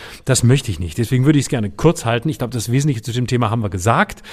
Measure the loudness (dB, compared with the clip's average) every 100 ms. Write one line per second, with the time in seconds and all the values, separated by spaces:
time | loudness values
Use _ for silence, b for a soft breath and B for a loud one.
0 | B B -2 2 4 4 2 -6 -6 -4
1 | -2 2 4 4 2 -2 -4 0 2 2
2 | 0 -2 -2 -4 -4 -4 -2 0 0 -2
3 | -4 -4 0 0 0 0 -2 -2 2 2
4 | 0 -4 -16